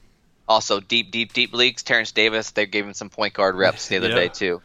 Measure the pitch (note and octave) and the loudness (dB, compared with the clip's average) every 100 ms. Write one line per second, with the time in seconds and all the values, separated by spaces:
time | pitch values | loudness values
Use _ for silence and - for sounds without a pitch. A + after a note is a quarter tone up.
0 | _ _ _ _ - A2 - G2+ F#2+ A#2 | _ _ _ _ 0 2 2 -2 0 -2
1 | G2+ A#2 A2+ - B2 A#2 B2 A#2+ - A#2+ | -2 -4 -4 -2 0 2 2 0 -2 -2
2 | G#2+ - A2 A2 G#2+ - G2+ G#2 G2+ G2 | 0 2 2 2 -4 -4 -2 -2 -4 -8
3 | G#2 - G#2 - G2 F#2 F#2 - - F#2+ | -10 -4 -4 0 0 4 2 2 -2 -2
4 | F#2 A2+ F2 - G2 F2 | 0 0 0 -2 -4 -4